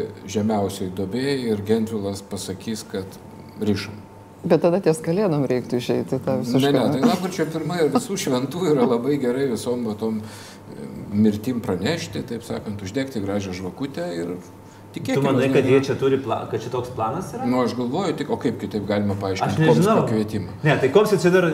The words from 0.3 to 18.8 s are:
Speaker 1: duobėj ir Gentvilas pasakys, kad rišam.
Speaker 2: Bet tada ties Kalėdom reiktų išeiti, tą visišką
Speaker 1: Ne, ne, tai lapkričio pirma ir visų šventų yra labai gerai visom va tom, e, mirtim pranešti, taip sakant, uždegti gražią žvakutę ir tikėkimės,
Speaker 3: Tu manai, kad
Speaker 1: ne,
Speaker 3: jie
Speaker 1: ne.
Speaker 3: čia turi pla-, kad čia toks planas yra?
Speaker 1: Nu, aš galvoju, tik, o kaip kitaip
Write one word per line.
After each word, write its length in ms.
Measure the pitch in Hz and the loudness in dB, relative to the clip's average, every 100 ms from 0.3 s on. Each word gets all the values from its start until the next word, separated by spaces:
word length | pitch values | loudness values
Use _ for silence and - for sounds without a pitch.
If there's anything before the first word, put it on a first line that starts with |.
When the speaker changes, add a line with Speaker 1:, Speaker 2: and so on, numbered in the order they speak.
| 107 107 107 98 - 92 | -2 0 2 0 -2 -6
Speaker 1:
duobėj 560 | 92 95 117 139 139 117 | -4 -4 -2 0 0 0
ir 160 | 104 | -2
Gentvilas 560 | 101 113 107 110 98 98 | 2 2 2 -2 -4 -6
pasakys, 640 | - 98 - 92 - 110 | -8 -10 -8 -8 -8 -8
kad 340 | - 98 95 - - - - - | -8 -8 -8 -14 -18 -18 -18 -4
rišam. 400 | 107 98 - - - - - - | 0 0 -2 -12 -16 -20 -20 -10
Speaker 2:
Bet 240 | 175 165 | 2 4
tada 140 | 170 180 | 4 4
ties 160 | 175 160 | 2 2
Kalėdom 440 | - 175 208 147 | 0 0 2 2
reiktų 320 | 127 127 110 123 | 2 0 0 -2
išeiti, 400 | - 123 120 131 | 0 -2 0 -2
tą 200 | 139 131 | 0 -2
visišką 220 | - 139 | 2 2
Speaker 1:
Ne, 80 | 139 | 4
ne, 120 | 135 110 | 4 2
tai 100 | 247 | 2
lapkričio 420 | - 180 180 - 156 | 2 2 -2 -4 -4
pirma 300 | 156 156 175 | -4 -4 0
ir 140 | 147 | 0
visų 240 | - - 196 | 0 -2 -4
šventų 540 | - 127 131 151 151 | -2 -2 -2 -2 2
yra 160 | 143 120 | 4 4
labai 300 | 117 127 143 | 2 0 0
gerai 300 | 120 127 139 | 0 0 -2
visom 320 | 107 123 123 | -2 -2 -4
va 80 | 110 | -4
tom, 280 | 101 113 110 | -4 -4 -4
e, 640 | 107 - - - - - - - - | -6 -14 -16 -18 -18 -14 -14 -12 -4
mirtim 500 | 101 107 104 131 120 | 4 4 4 -2 -4
pranešti, 640 | 107 90 110 165 - 156 | -2 -2 -2 -2 -4 -8
taip 220 | - 117 - | -8 -10 -8
sakant, 340 | 113 113 101 | -8 -6 -8
uždegti 400 | 95 131 135 113 | -6 -6 -4 -4
gražią 320 | 98 101 95 | -4 -4 -4
žvakutę 540 | 90 92 - 135 170 175 170 | -6 -8 -8 -8 -6 -6 -6
ir 140 | 175 180 - - - - - | -6 -8 -12 -20 -20 -20 -14
tikėkimės, 260 | - - 135 | -8 -2 0
Speaker 3:
Tu 60 | 139 | 2
manai, 240 | 127 131 | 4 4
kad 80 | 131 120 | 4 6
Speaker 1:
ne, 60 | |
Speaker 3:
jie 80 | 135 | 4
Speaker 1:
ne. 20 | |
Speaker 3:
čia 140 | 135 120 | 4 0
turi 160 | 135 135 | 2 2
pla-, 280 | 110 110 - | 0 -4 -4
kad 160 | 113 | -6
čia 80 | - | -4
toks 160 | 123 117 | -4 -6
planas 460 | - 110 156 190 120 | -4 -4 -4 -6 -6
yra? 80 | |
Speaker 1:
Nu, 160 | 123 127 | 0 0
aš 160 | 120 110 | 0 -2
galvoju, 400 | 123 156 190 - | -2 -2 -2 -4
tik, 160 | - | -4
o 80 | 113 | -2
kaip 160 | 127 107 | -2 -2
kitaip 300 | 101 107 | -4 -4